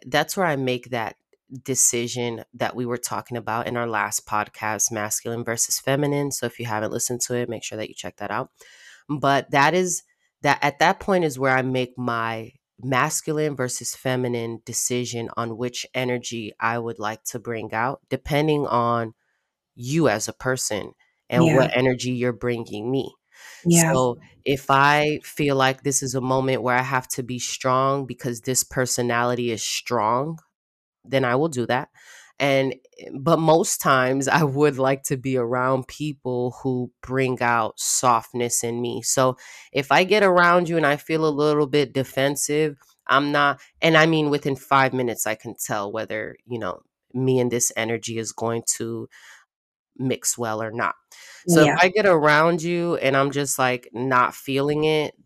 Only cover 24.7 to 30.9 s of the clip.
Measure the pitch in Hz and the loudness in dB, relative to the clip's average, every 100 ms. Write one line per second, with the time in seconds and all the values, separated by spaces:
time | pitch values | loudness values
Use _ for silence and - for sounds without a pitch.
24.7 | 135 143 147 151 151 - - 147 135 131 | 4 6 4 2 -2 -8 -2 0 2 2
25.7 | 131 143 131 131 131 127 131 135 127 123 | 2 -2 -2 -2 -4 0 0 2 0 2
26.7 | 123 131 131 - - 120 123 - - 131 | 0 0 -2 -4 -8 -8 -8 -8 -4 0
27.7 | 127 135 139 131 120 127 120 135 127 - | 2 2 0 -4 -8 -8 -6 -2 -2 -2
28.7 | 131 127 - 120 120 120 123 120 107 - | -2 -2 0 0 0 0 0 -2 -4 -4
29.7 | - - 120 107 123 151 165 _ _ _ | -6 -4 0 2 0 -2 -10 _ _ _
30.7 | _ _ | _ _